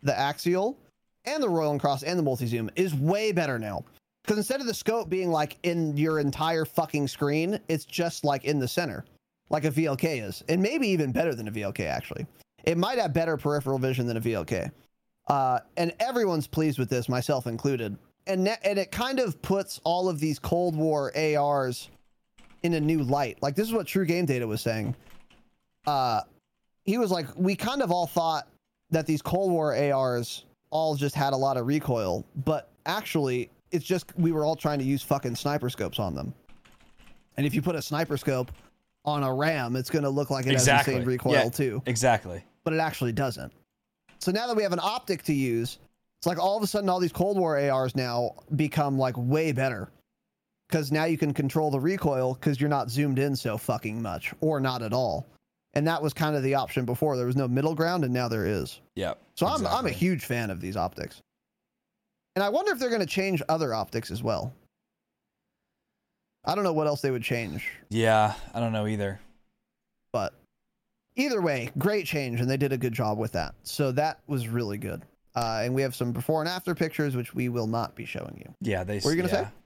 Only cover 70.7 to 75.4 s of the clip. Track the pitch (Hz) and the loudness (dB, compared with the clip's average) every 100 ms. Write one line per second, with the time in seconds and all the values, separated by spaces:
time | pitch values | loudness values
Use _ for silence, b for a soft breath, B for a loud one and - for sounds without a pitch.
70.7 | _ _ _ _ - 277 226 170 135 120 | _ _ _ _ -2 0 2 0 0 -2
71.7 | 147 170 208 165 151 131 117 123 135 139 | -2 0 0 -2 -4 -2 -2 0 2 0
72.7 | 131 123 117 107 107 110 92 76 - - | 0 -2 0 -2 0 -2 -2 -6 -8 -12
73.7 | - 139 127 156 - - 139 113 117 113 | -2 0 2 0 -2 -6 -4 -2 -2 -4
74.7 | 104 104 87 - _ _ - | -6 -6 -8 -12 _ _ -4